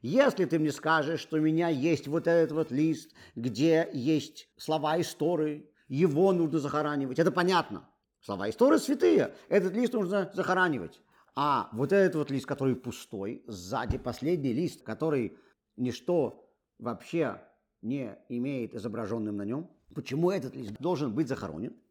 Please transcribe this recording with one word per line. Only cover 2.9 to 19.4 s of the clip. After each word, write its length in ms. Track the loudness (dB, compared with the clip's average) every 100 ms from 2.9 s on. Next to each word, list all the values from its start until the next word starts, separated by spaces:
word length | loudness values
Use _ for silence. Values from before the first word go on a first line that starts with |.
| 0 -8 -20 -16 -6
где 540 | -6 0 4 4 2
есть 560 | -2 0 0 -2 -16 -20 _
слова 420 | -4 -2 0 0
из 140 | -2 -2
Торы, 560 | 0 2 0 -4 -14 _ _
его 440 | 2 2 4 4
нужно 280 | 4 2 0
захоранивать, 580 | 0 -2 0 -2 -2 2
это 140 | 2
понятно. 580 | 4 2 2 0 -10 -14 _ _ _
Слова 260 | -8 -4 -4
из 80 | 4
Торы 220 | 6 6
святые, 560 | 2 2 4 4 2 -6 2
этот 240 | 2 2
лист 200 | 0 0
нужно 380 | 0 0 -2 -2 -4
захоранивать. 640 | 0 2 2 0 -6 -14 _ _ _
А 360 | -2 2 2 0
вот 180 | -4 2
этот 240 | 4 4 2
вот 160 | -2
лист, 140 | -4 -4
который 300 | -2 0 0
пустой, 680 | -4 -12 -12 -8 -6 -8 -12
сзади 500 | -12 -6 -4 -2 -4
последний 560 | -4 -4 -2 -2 0
лист, 300 | -2 -2 -6
который 540 | -12 -4 -2 0 -2 -8 _ _ _ -6
ничто 720 | -6 -4 0 0 0 -6 _ _ _ _
вообще 640 | -10 -10 -6 -2 -2 -4 -18 _ _ _
не 360 | -6 -6 -6 -12 _
имеет 440 | -6 -4 -4 -6
изображённым 640 | -8 -8 -6 -4 -4 -4
на 80 | -4